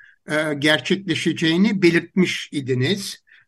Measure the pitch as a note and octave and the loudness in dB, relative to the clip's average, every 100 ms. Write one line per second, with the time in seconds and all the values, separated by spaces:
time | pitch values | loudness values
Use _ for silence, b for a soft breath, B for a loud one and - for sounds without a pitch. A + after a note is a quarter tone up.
0 | b b - D#3 D#3 C#3+ D3+ D3+ - F#3+ | b b -6 -4 -2 0 2 0 0 -2
1 | G3 C#3 - D#3 D#3+ E3 A3 G3 E3+ E3 | -2 -2 -2 0 2 4 2 4 4 2
2 | E3 F#3+ E3+ - - D3+ B2+ B2+ C3+ G3 | 0 0 0 -2 -8 -8 -4 0 0 -2
3 | - - b b | -6 -14 b b